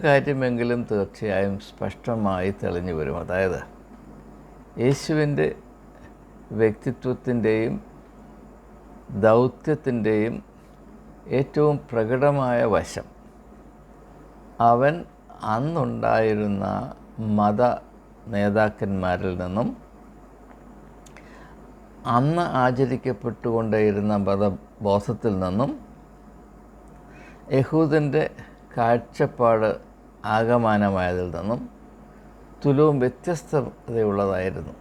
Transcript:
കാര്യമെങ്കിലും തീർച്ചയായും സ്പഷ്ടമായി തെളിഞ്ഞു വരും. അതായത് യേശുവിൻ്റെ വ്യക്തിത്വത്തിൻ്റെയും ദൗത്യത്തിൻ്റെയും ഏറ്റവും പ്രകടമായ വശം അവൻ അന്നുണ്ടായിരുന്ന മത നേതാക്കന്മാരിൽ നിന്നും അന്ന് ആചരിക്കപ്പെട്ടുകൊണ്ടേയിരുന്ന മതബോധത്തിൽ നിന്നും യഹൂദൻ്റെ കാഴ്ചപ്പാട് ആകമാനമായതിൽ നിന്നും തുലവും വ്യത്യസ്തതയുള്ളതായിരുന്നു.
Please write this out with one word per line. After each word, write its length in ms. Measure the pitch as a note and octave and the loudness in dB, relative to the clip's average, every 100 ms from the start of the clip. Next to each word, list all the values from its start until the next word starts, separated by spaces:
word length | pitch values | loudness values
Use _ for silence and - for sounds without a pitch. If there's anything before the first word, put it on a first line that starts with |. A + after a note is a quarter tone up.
കാര്യമെങ്കിലും 760 | D3+ C#3 C#3+ C3+ B2+ A#2+ A#2+ A#2+ G#2+ | 4 2 2 -2 -2 0 0 -2 -2
തീർച്ചയായും 640 | G#2 F#2+ - G#2+ F#2+ G2 G2 - | -2 -2 -6 -2 0 0 -4 -10
സ്പഷ്ടമായി 840 | - G2 - - A2+ G2 F#2 F#2+ G2 | -8 -8 -8 -6 -2 -2 0 -2 -4
തെളിഞ്ഞു 320 | F#2+ F2 F2+ D#2+ | -4 -4 -4 -4
വരും. 200 | C#2 E2 | -4 -6
അതായത് 380 | E2 F#2 F#2+ D#2+ - - - - - - - - - - - - | -4 -2 0 -2 -10 -20 -20 -20 -20 -20 -20 -20 -20 -20 -16 -2
യേശുവിൻ്റെ 640 | B2 C#3 - D3+ D3 C#3+ - - - - - - - - - - - G#2+ | 0 0 -2 0 0 0 -2 -4 -18 -20 -20 -20 -20 -20 -20 -20 -10 0
വ്യക്തിത്വത്തിൻ്റെയും 1160 | A2 G#2 C3+ B2 B2+ A#2+ B2+ A#2+ A2 A2 A2+ - - - - - - - - - - - - - - G2+ A2 | 0 0 -8 -6 -6 -4 -2 0 2 0 -2 -6 -12 -20 -20 -20 -20 -20 -20 -20 -20 -20 -20 -20 -10 2 6
ദൗത്യത്തിൻ്റെയും 1080 | A#2 B2+ - D#3 D3 C3 A#2+ G#2+ G#2+ A2 - - - - - - - - - - B2+ | 6 4 -2 -4 -2 -2 -2 0 2 0 -4 -14 -20 -20 -20 -20 -20 -20 -20 -4 -2
ഏറ്റവും 380 | C#3 D3+ D3+ C#3+ - | -2 0 0 0 -4
പ്രകടമായ 680 | A#2 A2 C3 C#3+ C#3+ B2+ A#2+ A#2 | -2 0 2 2 2 0 0 2
വശം 320 | F2+ E2 - - - - - - - - - - - - - - - - - A#2 | 0 -2 -10 -12 -20 -20 -20 -20 -20 -20 -20 -20 -20 -20 -20 -20 -20 -18 2 4
അവൻ 240 | A#2+ C#3 E3+ - - - - G#2+ | 6 2 0 -10 -20 -20 -10 -4
അന്നുണ്ടായിരുന്ന 1120 | A2 D3 E3+ A#2+ A2+ A2+ A2+ A2 G#2+ G#2 G2 G2 G2+ B2+ - - - G#2+ G#2 | -2 -2 -2 -4 -2 0 2 2 0 -2 -2 -2 -4 -8 -14 -16 -8 -2 2
മത 220 | G#2 G#2+ B2 - - - - - A2 | 2 4 2 0 -8 -20 -20 -20 -8
നേതാക്കന്മാരിൽ 960 | G2+ G2+ G#2+ G#2+ - G2+ F#2+ F#2 F2+ F#2+ F2+ | -2 0 2 0 0 -4 -2 -2 -2 -2 -4
നിന്നും 260 | F2+ G2 G#3 C4 - - - - - - - - - - - - - - - - - - - - - - B2+ A#2+ | -4 -2 -4 -6 -18 -20 -20 -20 -20 -20 -20 -20 -20 -20 -20 -20 -20 -20 -20 -20 -20 -20 -20 -20 -20 -12 0 2
അന്ന് 280 | C#3+ E3+ E3+ C3+ | 2 0 0 2
ആചരിക്കപ്പെട്ടുകൊണ്ടേയിരുന്ന 1500 | B2+ B2 B2+ B2+ C3 - A#2+ G#2 A#2+ A2+ A2 G#2+ G#2+ G2+ G#2 G2+ G2 | 2 2 0 0 -4 -4 -6 -4 -2 -2 0 2 2 2 0 0 0
മതബോധത്തിൽ 1080 | G2 G2+ F2+ - - G#2 G2+ - - A#2 F#2 | 2 0 -2 -12 -6 0 0 0 -4 -2 -2
നിന്നും 260 | F#2 G2 G3 D4+ - - - - - - - - - - - - - - - - - C3 | 0 0 -2 -4 -14 -20 -20 -20 -20 -20 -20 -20 -20 -20 -20 -20 -20 -20 -20 -20 -2 0
യഹൂദൻ്റെ 640 | B2+ D#3 D#3 D#3 C#3+ D3+ - - - - - B2 | 2 2 2 2 2 0 -2 -8 -20 -20 -10 -2
കാഴ്ചപ്പാട് 920 | A#2 A#2+ - - C#3+ - A#2 A2 G#2+ - - - - - A2 A2 | 2 2 0 -4 -2 2 2 4 2 -2 -10 -20 -20 -12 -2 0
ആകമാനമായതിൽ 920 | A#2 A#2+ A2+ G#2 G2+ F#2+ F2+ F2+ F2+ E2+ | 2 2 4 4 2 2 0 -2 -4 -6
നിന്നും 240 | G2 B2 - - - - - - - - - - | -4 -6 -8 -18 -20 -20 -20 -20 -20 -20 -20 -4
തുലവും 340 | C#3+ C#3 D3+ C#3+ | 0 4 4 4
വ്യത്യസ്തതയുള്ളതായിരുന്നു. 1700 | B2 - F3+ D#3+ - D3 A2+ - - A#2 G#2+ G2+ G2 F#2 F#2+ E2+ D2 - | 0 -2 -6 -6 -2 -2 -2 -10 -6 -2 0 0 0 0 -2 -6 -12 -16